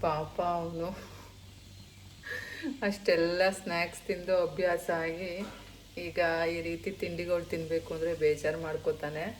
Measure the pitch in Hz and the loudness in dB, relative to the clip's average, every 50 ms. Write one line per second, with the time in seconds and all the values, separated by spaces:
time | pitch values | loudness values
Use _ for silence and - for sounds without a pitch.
0 | - 170 156 151 156 151 - - 175 175 175 170 165 170 170 165 165 175 196 196 | 4 2 2 2 0 -4 -2 0 2 2 2 0 0 -2 -2 -2 -4 -4 -4 -8
1 | - - - - - - - - - - - - - - - - - - - - | -10 -14 -16 -16 -16 -18 -18 -18 -18 -18 -18 -18 -18 -18 -18 -18 -18 -18 -18 -18
2 | - - - - - - - - - - - - 330 302 - - - 202 202 - | -18 -18 -18 -14 -10 -8 -6 -6 -6 -8 -10 -4 -4 -4 -2 0 0 0 0 2
3 | - - 220 165 165 170 175 180 185 190 190 - - 208 170 170 170 170 - - | 4 4 6 6 6 4 6 6 4 4 4 2 -4 0 2 2 2 0 -2 -10
4 | - - 185 175 175 175 185 180 175 160 156 - 185 180 175 170 - - 175 165 | -4 -4 -4 -4 0 2 4 4 4 4 2 2 2 4 4 2 2 0 0 2
5 | 165 165 165 170 190 180 170 185 202 247 - - - - - - - - - - | 2 0 -2 -2 -4 -4 -4 -6 -6 -8 -8 -14 -16 -16 -18 -18 -18 -14 -10 -8
6 | 175 196 - - 175 165 165 165 165 165 170 170 165 165 170 165 - 196 190 - | -8 -4 0 2 4 4 4 4 2 2 2 0 -2 -2 -4 -2 -4 -6 -4 -4
7 | - 180 170 165 170 170 175 170 165 165 - 165 160 156 165 165 - - 170 160 | -4 -4 -2 -4 0 2 2 0 2 -2 -4 -4 -2 0 0 0 0 -2 -4 -2
8 | 160 170 170 156 156 151 151 147 - 151 156 165 165 156 156 156 - 160 151 156 | 0 0 0 4 4 4 4 4 2 0 0 0 -2 -2 -4 0 0 0 0 0
9 | - 147 151 151 165 202 240 - | -2 -4 -2 -2 -4 -4 -6 -8